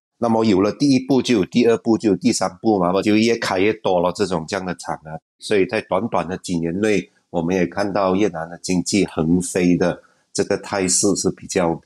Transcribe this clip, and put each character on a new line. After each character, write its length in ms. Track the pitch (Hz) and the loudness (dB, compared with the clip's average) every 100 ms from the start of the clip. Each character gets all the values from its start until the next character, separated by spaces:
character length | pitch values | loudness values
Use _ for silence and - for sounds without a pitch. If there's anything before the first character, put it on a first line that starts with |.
| _ - | _ -6
那 100 | 117 | 0
么 160 | 113 113 | 2 4
有 160 | 92 | 4
了 100 | 104 | 2
第 200 | - 143 | 2 2
一 80 | 127 131 | 2 2
步， 160 | 131 | 0
就 100 | - 117 | 2 0
有 60 | 90 | 2
第 200 | 117 117 | 2 4
二 100 | 113 | 2
步， 180 | 120 107 | 2 2
就 140 | 110 | 2
有 40 | 92 | 2
第 160 | 120 | 2
三 160 | - 95 90 | 0 -2 -2
步 160 | 113 101 | 0 2
嘛， 80 | 87 | 2
那 80 | |
么 80 | 95 | 0
就 140 | 98 107 | 2 2
越 200 | 113 113 | 2 0
开 200 | - 95 | -2 0
越 160 | 104 | 0
多 260 | 110 107 90 | 0 0 0
了 120 | 87 | 0
这 160 | 87 95 | -2 -2
种 180 | 87 80 | -2 -4
这 80 | 98 | -6
样 80 | |
的 120 | 92 82 | -6 -10
厂 180 | - 78 | -10 -12
啊。 200 | 78 80 _ _ | -12 -16 _ _
所 180 | - 104 | -2 0
以 80 | 90 | 2
在 160 | 110 | -2
短 260 | - 92 113 | -2 -4 -2
短 180 | 92 82 | -4 -4
的 100 | 90 | -8
几 220 | - 85 | -6 -4
年 200 | 82 90 | -2 -2
内， 300 | 107 98 - _ _ | 0 0 -4 _ _
我 100 | 87 | -6
们 140 | 82 95 | -2 0
也 100 | 87 | 0
看 260 | 98 101 | -2 -4
到 240 | 98 95 92 | 0 0 2
越 120 | 104 | 0
南 200 | 82 85 | -2 -12
的 120 | 87 | -10
经 220 | - 90 | -4 -2
济 200 | - 104 87 | 0 0 0
横 340 | - 80 90 | 0 0 0
飞 340 | 90 98 90 87 | 0 0 2 2
的 240 | 90 78 _ _ _ | 0 -2 _ _ _
这 120 | - | -6
个 120 | 95 98 | -2 -2
态 280 | - 101 92 | -4 -4 0
势 280 | - 101 92 | 0 0 0
是 160 | 95 | -2
比 160 | - - | -4 -4
较 340 | 95 85 80 | -2 0 -2